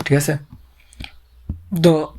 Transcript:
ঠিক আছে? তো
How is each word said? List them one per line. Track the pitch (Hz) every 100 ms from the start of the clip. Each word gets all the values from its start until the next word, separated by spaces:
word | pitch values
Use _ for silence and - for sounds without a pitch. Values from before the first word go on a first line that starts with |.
ঠিক | - 143
আছে? | 143 143 - - - _ _ - - - _ - - - - 175
তো | 165 156 156